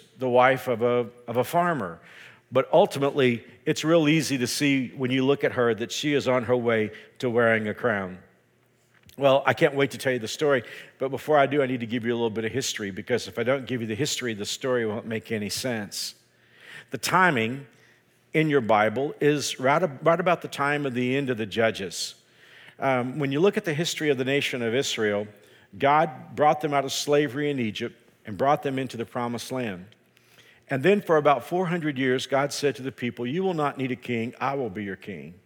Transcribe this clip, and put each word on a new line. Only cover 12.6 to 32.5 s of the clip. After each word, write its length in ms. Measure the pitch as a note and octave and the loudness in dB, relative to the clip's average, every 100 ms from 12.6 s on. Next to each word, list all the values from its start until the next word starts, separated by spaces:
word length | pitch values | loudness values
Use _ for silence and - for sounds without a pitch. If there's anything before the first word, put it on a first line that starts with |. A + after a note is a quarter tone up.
| B2+ - G2+ | -4 -4 -6
because 380 | F#2+ - A#2 - | -6 -2 -2 -2
if 100 | - | -4
I 40 | |
don't 240 | A#2 C#3 B2 | -2 -2 -2
give 160 | C3 | -6
you 40 | A2+ | -4
the 80 | |
history, 380 | G#2 D3+ - B2 | -4 -2 -2 -4
the 140 | G#2+ G2+ | -6 -6
story 400 | - C3 B2+ A2 | -6 -2 0 0
won't 180 | G#2+ | -4
make 260 | A2 A2+ - | -6 -8 -4
any 200 | A2+ G2+ | -6 -4
sense. 640 | - C3 A2+ G2+ - - - _ _ _ _ - - - | -4 -4 -6 -6 -8 -10 -12 _ _ _ _ -20 -20 -12
The 40 | - | -8
timing 720 | - F3 F#3 C3 A2 C3+ C#3 _ _ _ _ _ _ | 0 4 4 2 0 -4 -12 _ _ _ _ _ _
in 160 | D#3 D#3 | 0 2
your 140 | C#3+ | 2
Bible 520 | G#2+ G#2+ G#2+ G#2+ C#3+ - | 4 4 4 0 -4 0
is 400 | D3 D3 - - | 2 2 -2 -2
right 220 | C3 D3+ | 2 2
ab-, 220 | F3 C3 | 0 0
right 140 | D#3 E3+ | 2 2
about 220 | F#3 E3 | 2 0
the 80 | C3+ | -2
time 380 | - C#3 D3 C#3+ | -4 -2 0 -2
of 80 | |
the 200 | B2 B2 | -2 0
end 140 | C3+ C3+ | 0 -2
of 80 | A#2+ | -4
the 80 | |
Judges. 680 | A2 G2 A2+ F#2+ F#2+ - - - _ _ - - - - | -4 0 0 0 -6 -8 -10 -12 _ _ -20 -20 -20 -4
Um, 380 | C3+ B2+ B2+ C#3 | 0 0 -2 -4
when 120 | C#3 | -2
you 80 | C#3 | 2
look 180 | G3 G#3 | 2 2
at 80 | E3 | -2
the 80 | |
history 340 | D3 E3+ - D3+ | -2 -4 -2 0
of 80 | C3 | 0
the 80 | |
nation 380 | C3 C#3 C3+ C3 | 0 0 0 -2
of 120 | A#2 | -2
Israel, 540 | A#2+ C3+ - G#2+ G#2 G#2+ - - - _ G2+ | 0 -2 0 0 0 -4 -12 -20 -20 _ -2
God 560 | C3+ D3+ E3 - - | 2 4 2 -4 -10
brought 280 | A#2+ D3 D#3 | 2 2 4
them 100 | D3+ | 0
out 140 | C#3+ C3+ | 0 0
of 60 | |
slavery 580 | - - D3 D3+ B2+ D3 | -4 2 2 2 -2 -4
in 100 | C#3 | -2
Egypt 340 | A2+ G2 A#2+ - _ _ | -4 -4 -8 -10 _ _
and 140 | - G2+ | -12 -2
brought 240 | C3+ D3 | 2 2
them 160 | C#3+ C3+ | 0 -4
into 180 | B2+ A#2 | -6 -8
the 80 | |
Promised 480 | A2+ B2 A#2+ A#2 - | -8 -6 -4 -6 -6
Land. 320 | C3 A#2+ F2+ F#2+ _ _ _ _ - - _ - | -6 -6 -8 -12 _ _ _ _ -20 -20 _ -6
And 120 | C#3 | 0
then 200 | D3+ G#3 | 4 4
for 160 | - D#3+ | 4 4
about 260 | D3 C3+ | 4 2
four 220 | - F3 F3+ | 0 -2 -2
hundred 320 | F3 D3+ C3 | -2 -2 0
years, 280 | C3 B2+ - | 0 0 0
God 240 | C3+ C#3+ | 0 0